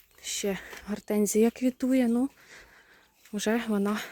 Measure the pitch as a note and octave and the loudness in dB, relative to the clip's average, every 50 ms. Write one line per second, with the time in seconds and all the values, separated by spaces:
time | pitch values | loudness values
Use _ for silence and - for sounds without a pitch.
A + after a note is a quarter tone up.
0 | - _ _ - - - - - - G3+ G3 F#3+ - - - - - - G#3 G#3 | -20 _ _ -16 -10 -8 -6 -4 -2 -2 -4 -4 -6 -12 -16 -16 -8 -8 -8 -8
1 | - - G#3+ G#3 G#3+ G3+ - G#3+ A3 A#3 - - B3+ B3+ B3 - - B3+ C4 C4 | -4 -2 0 2 2 2 4 4 4 4 2 2 0 -2 0 0 0 2 4 4
2 | B3+ A#3 A#3 A#3+ B3+ C#4 - - - - - - - - - - _ _ - _ | 4 4 2 2 0 -2 -4 -10 -20 -20 -20 -20 -20 -20 -20 -20 _ _ -20 _
3 | _ _ _ _ _ - - G#3 - G#3+ A3 A#3 A3+ A3+ G#3+ G3+ G3 G3+ G#3+ G#3 | _ _ _ _ _ -10 -8 -4 -2 0 0 0 0 0 0 0 0 0 -2 -4
4 | - - | -6 -10